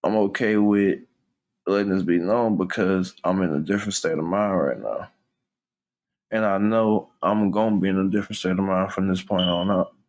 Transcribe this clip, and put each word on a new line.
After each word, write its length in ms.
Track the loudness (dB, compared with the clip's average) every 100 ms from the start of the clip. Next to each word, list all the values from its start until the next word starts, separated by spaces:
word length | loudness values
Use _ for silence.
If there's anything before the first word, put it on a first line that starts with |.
I'm 140 | 0 2
okay 400 | 0 0 0 4
with 420 | 4 4 2 0 -6 _ _ _ _ _ -2
letting 240 | -2 0
this 120 | 0
be 160 | 2 0
known 380 | 2 0 0 0
because 580 | -2 -2 0 0 -2 -4
I'm 180 | -2 0
in 140 | 0
a 60 | -2
different 340 | -2 -4 -2
state 240 | -4 -2 -2
of 60 |
mind 360 | -2 -2 0 0
right 200 | -2 -2
now. 280 | -6 -8 -10 _ _ _ _ _ _ _ _ _ _ _ _
And 120 | -2
I 140 | 0 2
know 520 | 2 2 2 0 -2 _
I'm 300 | -2 2 2
gonna 240 | 2 0 2
be 120 | 2
in 100 | 0
a 120 | 0
different 280 | -2 -4 -6
state 120 | -2
of 80 | -2
mind 340 | 0 0 -2
from 140 | -2 -2
this 140 | -2
point 260 | -2 -2 0
on 220 | 0 0
up. 240 | 0 -2 _